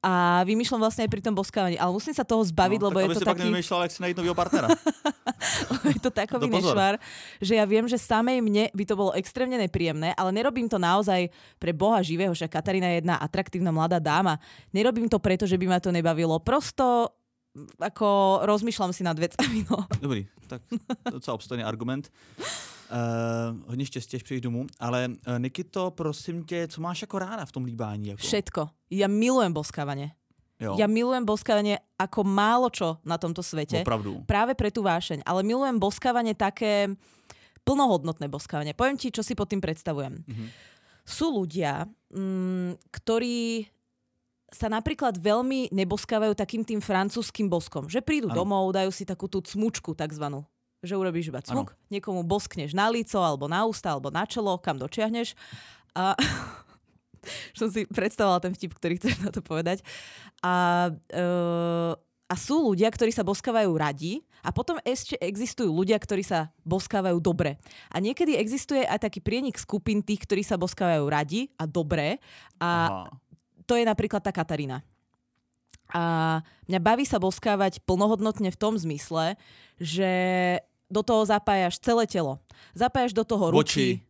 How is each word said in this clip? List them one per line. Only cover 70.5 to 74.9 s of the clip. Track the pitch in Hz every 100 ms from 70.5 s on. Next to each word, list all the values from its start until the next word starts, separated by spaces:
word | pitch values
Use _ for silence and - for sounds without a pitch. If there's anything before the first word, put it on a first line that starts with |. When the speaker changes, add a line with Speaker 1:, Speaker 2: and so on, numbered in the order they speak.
| 190
Speaker 1:
boskávajú | 180 - 180 160 143
radi | 151 147 196 269
a | _
dobre. | 160 175 151 160 147 240 - - - _
A | 175 170
Speaker 2:
Aha. | 165 - 185 135 _ - _ _
Speaker 1:
to | - 240
je | 233
napríklad | 208 208 208
tá | 196
Katarína. | 185 165 151 143 131 -